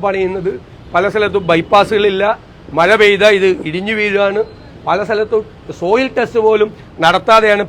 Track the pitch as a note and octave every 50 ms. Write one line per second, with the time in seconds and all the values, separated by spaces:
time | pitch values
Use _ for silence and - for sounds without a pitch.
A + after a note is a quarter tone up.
0 | F#3+ G3 F#3+ F#3+ F#3+ F3+ F#3+ F#3+ E3+ F#3+ - - - - - - - - - F3
1 | G3 G3+ E3+ G#3+ G#3 G3+ F3 G3+ F3+ E3+ E3+ E3 E3 - G3+ G3+ G3 F#3+ A3 G3+
2 | G#3 G#3 F#3+ F#3+ G3+ G#3 A3+ - - - - - - - C3+ D#3 E3+ F#3 A3 G#3
3 | G#3+ G3+ G3+ F3+ G3+ G#3+ G#3 F#3+ F#3+ F#3+ F3+ F#3+ - D#3 D3+ F3+ G3 G#3+ A3 G#3+
4 | G#3 G#3 G3 G3+ G3+ G3 G3 G#3+ A3 - - - - - - - - D3+ E3+ G3
5 | G#3 A3 A3 G#3 G#3+ G#3 A#3 G#3+ G#3+ - - - - - D3+ - E3+ F3 G#3+ B3+
6 | C4 B3+ - B3 A#3 - - A3+ G#3+ A3 A3 G#3 G#3 G#3+ - - - - - -
7 | E3 E3 F3 F#3 F3+ A3+ A3 A3+ A3 G#3+ G#3 G3+ G#3